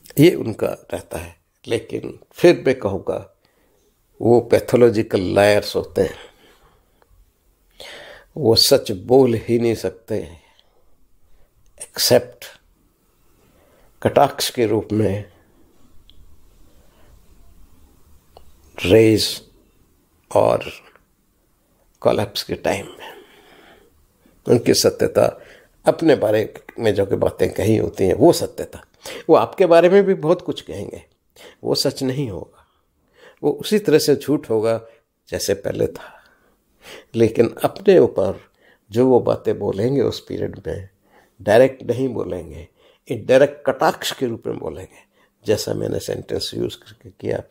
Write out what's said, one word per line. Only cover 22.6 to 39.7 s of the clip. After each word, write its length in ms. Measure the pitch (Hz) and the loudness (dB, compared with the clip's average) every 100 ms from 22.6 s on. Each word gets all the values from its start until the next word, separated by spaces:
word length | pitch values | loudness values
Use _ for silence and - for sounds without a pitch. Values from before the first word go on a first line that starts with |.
| 82 98 - | -6 -6 -8
में। 280 | - - - - _ _ _ _ _ _ _ _ _ _ _ - | -18 -20 -20 -20 _ _ _ _ _ _ _ _ _ _ _ 0
उनकी 280 | 117 123 | 2 2
सत्यता, 640 | 117 113 - 113 - - - - - _ _ - | 2 2 0 0 2 0 -2 -16 -20 _ _ -2
अपने 300 | 160 160 117 | 0 2 2
बारे 380 | 107 107 101 - - - | 2 -2 -2 -10 -20 -4
में 140 | 113 | -2
जो 120 | 101 98 | 0 -2
कि 100 | 107 | -2
बातें 340 | 90 - - | -2 -2 -4
कही 240 | - 98 107 | -2 0 0
होती 260 | - - | 0 -2
हैं, 100 | 92 | -2
वो 200 | 90 160 | 4 4
सत्यता। 500 | - 98 - - - - _ - - - | 2 -4 -10 -14 -16 -20 _ -18 -10 2
वो 60 | 143 | 2
आपके 300 | 110 - 180 | 2 0 4
बारे 240 | 170 175 | 6 6
में 140 | 196 | 4
भी 100 | 190 | 2
बहुत 280 | 175 151 175 | 0 0 -2
कुछ 200 | - 139 | -4 -10
कहेंगे, 420 | - 85 - - - _ _ _ - _ | -12 -12 -12 -14 -20 _ _ _ -20 _
वो 120 | 123 139 | -4 -2
सच 280 | 139 - | -2 -4
नहीं 260 | 131 131 127 | -4 -4 -6
होगा, 360 | 87 - _ _ _ _ _ _ _ - _ | -10 -16 _ _ _ _ _ _ _ -20 _
वो 80 | 147 | -4
उसी 280 | 143 - 208 | -4 -2 -2
तरह 200 | 208 147 | 2 2
से 160 | - 135 | 4 0
झूठ 340 | - 143 - | 0 -4 -2
होगा 320 | 110 113 113 - _ _ _ _ | -2 0 -2 -6 _ _ _ _
जैसे 240 | 90 - | -6 -4
पहले 340 | 98 - 104 110 | -4 -4 -4 -4
था। 340 | - - - _ _ _ _ _ _ - - - 113 | -6 -20 -20 _ _ _ _ _ _ -20 -20 -8 0
लेकिन 400 | 113 - 117 - | 2 2 0 -2
अपने 340 | - - 202 180 | -6 0 4 4
ऊपर 400 | 120 - 98 90 - _ _ _ _ | 4 0 -4 -6 -16 _ _ _ _
जो 160 | 110 131 | 0 4
वो 120 | 120 | 4
बातें 400 | 113 110 113 104 | 2 -2 -4 -4
बोलेंगे 420 | 101 | -4